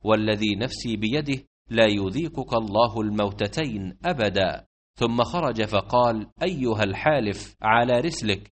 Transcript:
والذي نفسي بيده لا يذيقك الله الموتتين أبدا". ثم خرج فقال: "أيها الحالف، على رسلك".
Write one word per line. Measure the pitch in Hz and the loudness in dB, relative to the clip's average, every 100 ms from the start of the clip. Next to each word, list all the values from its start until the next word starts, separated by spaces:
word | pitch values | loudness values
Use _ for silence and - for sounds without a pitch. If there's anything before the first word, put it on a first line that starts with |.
والذي | 104 110 107 107 107 | 2 2 2 0 0
نفسي | 101 127 - 120 107 | 0 -4 -6 -6 -2
بيده | 107 143 147 135 - _ - | -2 -2 -2 -6 -8 _ -4
لا | 113 110 | 4 4
يذيقك | 101 95 113 165 - 127 | 4 0 -2 -4 -6 -2
الله | 117 110 101 - 110 | -2 0 2 2 2
الموتتين | 107 104 101 101 101 - 151 104 95 - | -2 0 -2 -2 -4 -2 -4 -4 -8 -6
أبدا". | 175 156 104 92 90 69 - _ _ - | -4 0 0 2 0 -2 -14 _ _ -4
ثم | 117 117 | 0 2
خرج | 120 175 151 110 | 0 0 -2 -2
فقال: | 104 104 - 123 123 110 101 - | 0 0 2 2 2 0 -8 -6
"أيها | 180 165 123 107 | -4 -2 -2 0
الحالف، | 101 95 156 147 107 95 - _ | 0 0 0 2 0 -4 -12 _
على | 110 117 120 120 | 2 4 4 2
رسلك". | 165 - 110 95 - | 0 -2 -2 -2 -6